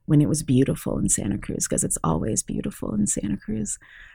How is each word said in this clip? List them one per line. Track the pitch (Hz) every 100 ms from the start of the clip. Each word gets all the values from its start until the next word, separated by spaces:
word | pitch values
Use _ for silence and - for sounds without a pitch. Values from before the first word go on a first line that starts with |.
| -
when | 151
it | 147
was | 151
beautiful | - 127 135 - - -
in | -
Santa | - - -
Cruz, | - - -
'cause | -
it's | - -
always | - - - -
beautiful | - 202 202 - -
in | 208 208
Santa | - 202 202
Cruz. | - 220 208 - - - -